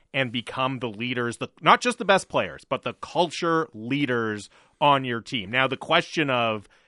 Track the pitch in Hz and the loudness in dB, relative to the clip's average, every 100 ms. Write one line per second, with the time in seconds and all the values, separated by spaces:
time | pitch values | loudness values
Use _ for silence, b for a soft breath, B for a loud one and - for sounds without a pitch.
0 | b 139 127 120 - - 131 131 120 101 | b -4 -2 -4 -6 -4 -4 -2 -6 -6
1 | 123 123 120 - 131 - 156 226 247 226 | -4 -2 -2 -4 -10 0 4 4 4 -2
2 | 202 190 - 143 95 69 - 131 123 - | 2 2 2 -2 -2 -6 -6 -6 -6 -10
3 | - 156 175 - 170 160 156 107 117 143 | -4 0 0 0 0 2 0 -8 -4 -2
4 | 135 120 110 104 - b b b 147 139 | 0 0 0 -4 -10 b b b 4 4
5 | 131 117 - 127 92 127 131 131 - 165 | 2 -6 -4 -8 -2 0 0 -2 2 2
6 | 170 165 143 123 113 107 - b | 2 -2 0 2 2 -2 -6 b